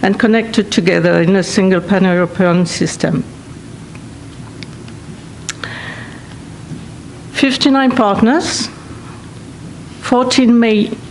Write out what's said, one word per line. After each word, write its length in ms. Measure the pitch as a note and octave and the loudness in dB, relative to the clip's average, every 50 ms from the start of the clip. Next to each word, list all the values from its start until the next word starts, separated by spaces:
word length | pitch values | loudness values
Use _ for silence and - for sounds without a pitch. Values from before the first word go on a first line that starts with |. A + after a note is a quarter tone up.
| - | 2
and 160 | F#3+ G3+ G#3 | 0 2 2
connected 520 | - A3+ A3 A3+ A3 A3 - - G3+ - | 4 4 4 4 2 2 0 0 0 2
together 500 | - - E3+ F3 F3 E3+ E3 F3 E3+ E3+ | 0 2 4 4 4 4 4 4 4 4
in 140 | E3+ E3 G3 G3 | 4 4 4 4
a 60 | F3 | 2
single 380 | - - - F#3+ F#3 F#3 F3 | 2 2 2 4 4 4 2
pan-European 840 | F3 - G3+ F#3+ F#3+ F#3 F3+ F3 F3+ F3 - - F#3+ F3+ E3+ F3 F3+ E3 | 2 2 2 4 4 4 4 4 2 0 2 2 2 4 4 4 2 0
system. 560 | - - F3 E3 - - - - E3 - - - - - - - - - - - - - - - - - - - - - - - - - - - - - - - - - - - - - - - - - - - - - - - - - - - - - - - - - - - - - - - - - - - - - - - - - - - - - - - - - - - | 0 -2 -2 -2 -2 -2 0 0 0 0 -2 -6 -10 -16 -18 -18 -16 -16 -16 -16 -16 -16 -16 -16 -16 -16 -16 -16 -16 -16 -16 -16 -16 -16 -16 -16 -14 -14 -14 -14 -14 -16 -14 -14 -14 -14 -14 -14 -16 -14 -14 -16 -16 -12 -10 -10 -10 -8 -10 -10 -10 -10 -10 -12 -12 -12 -12 -14 -14 -16 -16 -16 -16 -16 -16 -16 -16 -16 -14 -12 -12 -12 -12 -14 -16 -16 -16 -16 -16 -16 -16 -12
Fifty-nine 600 | - - - C4+ B3+ - - D4 C4+ C4+ C4+ C4 | 0 2 2 2 2 2 2 4 4 4 4 4
partners, 760 | B3 B3 A3+ G#3 G3+ F#3+ - A3 C4+ E4 - - - - - - - - - - - - - - - - - - - - - - - - - - - - - - - - | 4 4 4 4 4 4 4 4 4 4 2 0 -4 -4 -6 -8 -10 -16 -16 -16 -16 -16 -16 -16 -16 -16 -16 -16 -18 -16 -18 -16 -16 -16 -16 -16 -16 -16 -16 -16 -16 -12
fourteen 580 | - - - B3 B3+ B3+ - - C4 A#3 A#3+ A#3 | -2 2 2 2 2 2 2 4 6 6 6 6
main 360 | A#3 A3+ G#3+ G#3 G#3 - - - - - | 6 6 4 4 2 0 -2 -10 -10 -16